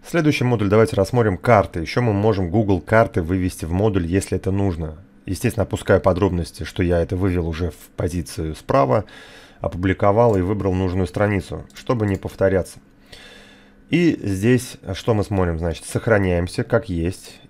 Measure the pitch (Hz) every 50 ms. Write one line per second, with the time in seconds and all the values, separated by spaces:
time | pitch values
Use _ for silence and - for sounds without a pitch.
0 | - - - 165 165 151 143 - 123 123 123 110 104 98 101 110 113 110 - -
1 | 98 - - 123 117 107 92 85 - - 117 104 92 - - 90 80 80 - 123
2 | 123 120 104 98 104 113 107 95 95 85 80 117 110 98 98 87 - - 110 110
3 | 113 - - 110 87 80 92 95 90 90 - - - 80 85 90 101 110 98 95
4 | 85 80 87 98 95 - 101 90 - 95 92 101 98 98 87 78 82 78 78 80
5 | - - _ - _ - 92 - - 120 - - 95 - - 95 - - 107 92
6 | - 98 90 90 104 95 90 87 85 - - - 80 - - - 95 85 87 85
7 | 82 - 95 90 95 98 90 90 85 80 82 78 90 82 - - - - _ -
8 | 92 90 80 90 82 - - - 80 80 78 - - - - 135 139 135 127 113
9 | 98 - - - - - - - - - - - - 95 - 85 90 95 92 -
10 | - 101 98 110 120 120 110 95 90 90 107 101 95 98 90 92 95 92 87 95
11 | 95 87 - - 104 104 104 95 85 - 82 80 78 - - - - - 131 120
12 | 107 104 98 92 - - - - 98 95 95 92 85 - - - _ _ _ _
13 | _ _ - - - - - - - - - - - - _ _ - - - 165
14 | 175 165 - - - - 98 92 98 117 127 120 120 - - - - - 95 -
15 | - - 117 104 95 - 107 95 92 87 82 80 85 87 80 - - - - 117
16 | - - 110 101 98 92 90 85 87 87 - - 120 - - 117 117 - 92 82
17 | 82 87 92 - - - - - - -